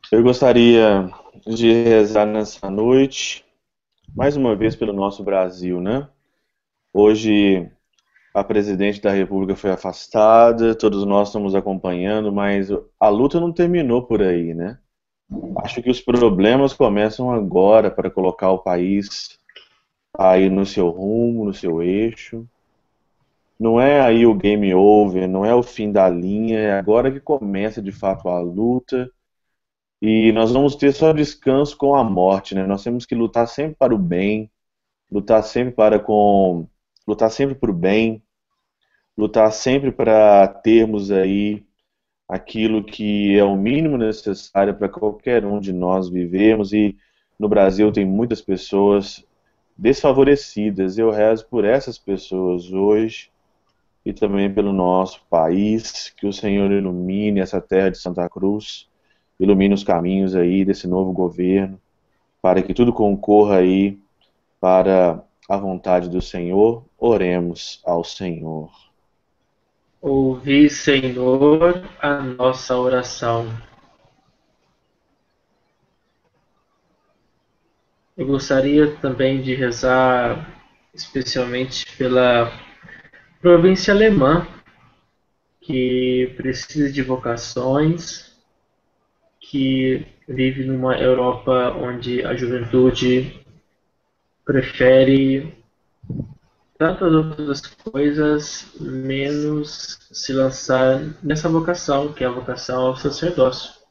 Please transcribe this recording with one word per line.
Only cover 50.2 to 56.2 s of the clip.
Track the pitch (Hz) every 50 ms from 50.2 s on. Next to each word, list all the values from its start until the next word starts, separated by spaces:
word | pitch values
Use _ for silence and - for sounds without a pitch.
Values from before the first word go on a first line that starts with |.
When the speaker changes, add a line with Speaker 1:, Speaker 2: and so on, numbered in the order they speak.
| 139 139 143 139 - - - 104 107 107 101 92 95 92 92
Speaker 1:
Eu | 110 113 113
rezo | 107 107 107 110 113 110 -
por | _ - 117 101
essas | 104 120 139 135 127 117
pessoas | - _ - 98 92 - - 95 92 92 92 90 87 87 90
hoje | 95 95 98 104 107 107 110 110 110 - - _ _ _ _ _ _ _ _ _ _ _ _ _ _ _ _
e | -
também | 101 - 110 98 98 98 98 101 98
pelo | 107 104 101 98
nosso | 95 90 90 90 92 92 92 - - _ _
país, | - 85 80 80 87 98 101 107 110 113 113 - - - - - _
que | _